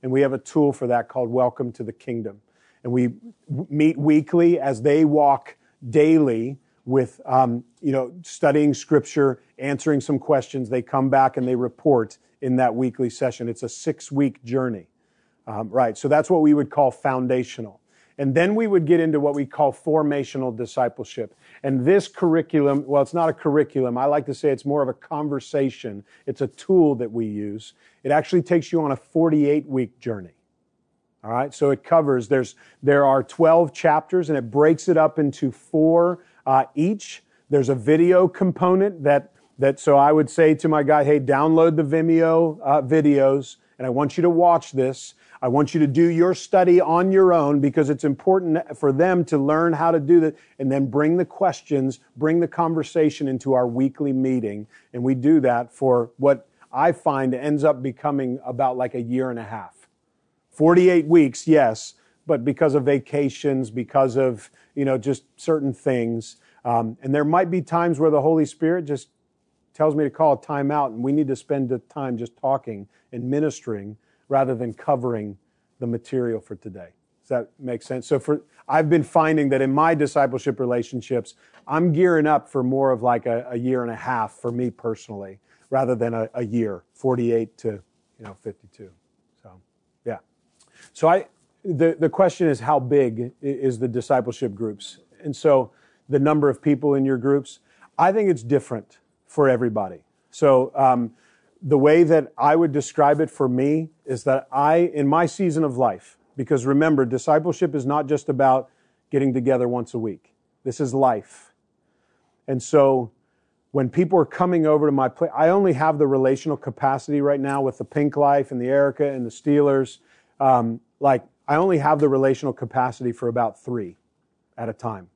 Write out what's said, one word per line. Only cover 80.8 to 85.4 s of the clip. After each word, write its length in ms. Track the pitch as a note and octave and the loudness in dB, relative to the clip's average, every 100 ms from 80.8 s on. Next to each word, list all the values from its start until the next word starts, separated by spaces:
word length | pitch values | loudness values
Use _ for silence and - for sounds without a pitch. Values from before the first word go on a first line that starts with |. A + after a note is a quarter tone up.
| A#2 B2+ - B2 A2 - _ _ - | -4 -10 -6 -6 -6 -18 _ _ -6
I'm 240 | D3+ F3 | -2 0
gearing 340 | D3+ F#3 E3 D3+ | 2 2 2 2
up 220 | D3 - | 0 -2
for 140 | C#3 | -6
more 280 | B2+ C3+ C3+ | -2 0 0
of, 120 | B2+ | 0
like, 240 | B2 A#2+ A#2+ | 0 -2 -2
a, 200 | A#2 B2 | -4 -4
a 80 | B2 | -6
year 240 | B2 B2+ | -4 -4
and 100 | A#2+ | -4
a 40 | A2+ | -8
half 360 | B2+ B2 A2 | -6 -4 -4
for 180 | - A#2+ | -6 -8
me 200 | A#2+ B2 | -6 -6
personally, 680 | - A#2 A2 - G#2 G2 G2 | -6 -8 -10 -12 -16 -16 -18